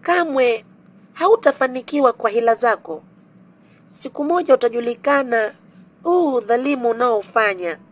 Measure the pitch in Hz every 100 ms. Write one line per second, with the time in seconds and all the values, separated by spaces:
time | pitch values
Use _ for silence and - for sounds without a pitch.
0 | - 349 330 269 247 220 - _ - _
1 | _ - 349 453 - 277 254 254 - 294
2 | 262 - 233 214 233 226 240 214 - 156
3 | - _ _ - - _ _ - _ -
4 | 262 - 294 349 349 254 240 233 233 240
5 | 277 285 262 233 214 - - - - _
6 | - 359 330 254 208 240 269 277 240 226
7 | 247 220 196 226 214 190 175 156 -